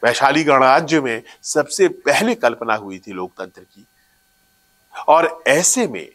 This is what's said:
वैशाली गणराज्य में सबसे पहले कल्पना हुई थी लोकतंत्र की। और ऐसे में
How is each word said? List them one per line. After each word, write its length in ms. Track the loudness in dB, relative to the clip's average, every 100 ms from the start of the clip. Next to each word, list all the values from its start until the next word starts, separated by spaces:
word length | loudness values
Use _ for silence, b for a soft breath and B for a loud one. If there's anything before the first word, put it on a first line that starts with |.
वैशाली 400 | 0 2 2 2
गणराज्य 560 | 2 4 6 4 2 -2
में 220 | -2 -6 -10 B
सबसे 460 | -6 -4 -4 0 0
पहले 460 | 0 -2 0 0
कल्पना 400 | 0 -2 -2 -4
हुई 240 | -4 -4 -16
थी 140 | -14
लोकतंत्र 480 | -12 -12 _ -18 -18
की। 260 | -20 _ _ _ _ _ _ _ _ _ _ _ _ B 2
और 360 | 2 2 -2 0
ऐसे 400 | 0 2 0 -2
में 220 | -6 -16